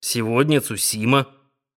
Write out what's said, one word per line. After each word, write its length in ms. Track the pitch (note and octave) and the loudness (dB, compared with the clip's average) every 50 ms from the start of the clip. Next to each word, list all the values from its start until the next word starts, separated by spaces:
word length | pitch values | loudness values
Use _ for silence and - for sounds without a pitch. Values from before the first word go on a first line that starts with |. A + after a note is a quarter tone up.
сегодня 600 | - - - A#2+ A2+ A2 A#2 B2 C#3+ D#3 D#3 C#3 | -10 -6 -4 -4 -2 0 2 2 2 4 2 0
Цусима. 640 | - - A2 G2 - - - A2 G#3+ B2 C3+ C#3 C3 - - _ _ _ _ _ _ _ _ | 0 -2 -6 -4 -4 -4 -4 -2 0 2 2 2 2 -2 -8 _ _ _ _ _ _ _ _